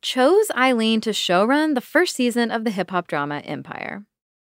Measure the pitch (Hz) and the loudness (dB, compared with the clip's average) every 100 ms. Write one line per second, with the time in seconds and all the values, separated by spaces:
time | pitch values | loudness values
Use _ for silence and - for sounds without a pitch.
0 | - 262 262 392 427 - 262 233 220 220 | -6 2 4 4 2 2 2 2 2 0
1 | 220 202 - 180 220 294 311 254 - 302 | 0 -4 0 2 4 2 2 -2 0 0
2 | 359 - 240 233 233 226 226 196 175 185 | 0 0 0 0 -2 -2 -4 -4 -2 -4
3 | 175 151 143 147 - 143 - - - 202 | -4 -4 -4 -6 -8 -12 -10 -12 -10 -12
4 | 208 _ _ _ | -16 _ _ _